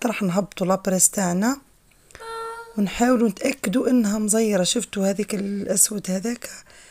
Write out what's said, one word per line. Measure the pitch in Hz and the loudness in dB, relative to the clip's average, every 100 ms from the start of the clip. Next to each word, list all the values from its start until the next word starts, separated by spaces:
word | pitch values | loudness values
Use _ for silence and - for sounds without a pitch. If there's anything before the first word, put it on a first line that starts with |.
راح | 240 208 | -4 0
نهبطوا | 190 185 180 - 180 | 0 0 -2 -2 0
لابريس | 190 196 185 - | 0 2 2 2
تاعنا | - 180 180 226 277 - _ _ _ _ - 453 453 453 453 453 220 | 2 0 2 0 -2 -8 _ _ _ _ -16 -12 -10 -10 -12 -8 -4
ونحاولوا | 196 - 240 247 233 | -2 2 2 4 2
نتأكدوا | - 277 - 202 240 240 | 0 -4 -2 -2 0 2
انها | 247 202 214 | 2 2 2
مزيرة. | 214 220 220 196 | 4 4 4 2
شفتوا | 175 233 - 202 196 | 2 0 -4 -2 0
هذيك | 196 202 | 0 -2
الاسود | 202 196 202 196 190 - 208 185 | -4 -4 -4 -2 2 2 0 -4
هذاك، | 190 220 240 - - - - - | -4 -4 -6 -10 -18 -20 -20 -20